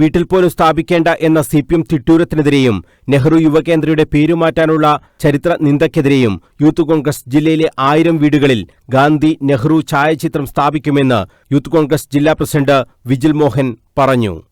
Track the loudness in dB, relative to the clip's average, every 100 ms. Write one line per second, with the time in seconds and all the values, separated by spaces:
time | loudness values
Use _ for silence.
0 | 0 0 0 0 0 0 0 0 -2 0
1 | 0 0 0 0 0 -2 0 -4 -2 -4
2 | 2 2 2 -2 0 2 2 -2 -8 _
3 | -2 0 2 2 2 0 0 0 0 0
4 | 0 0 0 0 0 0 0 2 0 -2
5 | -6 _ -2 0 -2 0 0 0 0 0
6 | 0 2 0 -2 -10 0 0 2 0 -2
7 | -2 -6 -4 -2 0 0 -2 -2 0 2
8 | 0 2 2 2 2 0 -4 _ -4 0
9 | 2 2 0 0 -2 -2 0 0 0 -2
10 | -2 -2 -4 -6 -6 -2 -2 -2 -2 0
11 | 0 0 -4 _ _ -4 0 -2 0 -2
12 | -2 -2 0 0 -2 -2 0 0 -2 _
13 | -6 -2 0 0 0 0 -4 -6 _ -2
14 | 0 0 -2 -6 -14